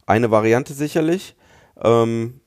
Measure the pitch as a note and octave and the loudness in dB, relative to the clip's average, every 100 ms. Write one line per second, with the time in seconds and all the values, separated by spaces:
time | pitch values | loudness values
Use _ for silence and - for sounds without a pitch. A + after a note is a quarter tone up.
0 | - G#2+ A#2 G#2+ A2+ A#2 C#3+ C#3 D3 E3 | -2 0 2 2 4 0 -2 -8 -4 -2
1 | D#3+ F#3 - _ _ _ _ - A2 A#2 | -2 -4 -8 _ _ _ _ -4 0 2
2 | A#2 A#2 A#2 B2+ | 2 -2 -6 -12